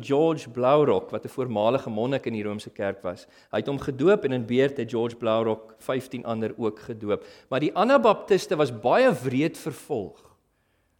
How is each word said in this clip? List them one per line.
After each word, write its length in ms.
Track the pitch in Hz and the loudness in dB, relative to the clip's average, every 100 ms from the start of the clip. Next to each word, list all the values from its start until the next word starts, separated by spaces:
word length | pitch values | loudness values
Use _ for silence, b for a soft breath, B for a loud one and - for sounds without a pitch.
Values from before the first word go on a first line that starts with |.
George 480 | 117 139 165 156 - | 0 2 2 0 -4
Blaurock, 560 | 117 123 151 139 95 - | 0 4 6 6 2 0
wat 140 | 107 | -8
'n 80 | 117 | -8
voormalige 580 | - 127 107 110 131 127 | -6 -2 0 2 2 -2
monnik 360 | 107 123 135 - | -4 -2 -2 -4
in 100 | 110 | -6
die 80 | |
Romeinse 260 | 104 107 - | -6 -8 -10
Kerk 320 | - 98 95 | -6 -6 -4
was. 240 | 92 87 - b b | -8 -10 -14 b b
Hy 80 | 107 | -4
het 80 | 160 | -2
hom 120 | 135 | -4
gedoop 460 | - 127 170 208 | -4 0 4 4
en 80 | 139 | 2
in 140 | 127 110 | -2 0
beurt 300 | 123 139 - | 2 2 0
het 140 | 117 | -4
George 260 | 117 117 117 | -2 -4 -2
Blaurock 580 | 113 113 113 107 - - | 0 2 2 -2 -6 -14
vyftien 460 | - 117 123 123 | -6 -6 -6 -10
ander 300 | 117 113 110 - | -6 -4 -4 -2
ook 220 | 110 107 | -4 -4
gedoop. 460 | - 110 104 95 B B B | -12 -8 -4 -4 B B B
Maar 120 | 131 | -2
die 140 | 147 | 0
Anabaptiste 840 | 175 226 277 226 190 - 190 - 156 | 2 4 4 4 2 2 0 2 0
was 140 | 143 | 0
baie 400 | 117 120 190 254 | 0 2 4 4
wreed 460 | 131 127 123 160 - | 2 -2 0 -2 -2
vervolg 760 | - 123 - 127 90 - - _ _ _ _ _ _ | -10 -10 -6 -6 -6 -12 -20 _ _ _ _ _ _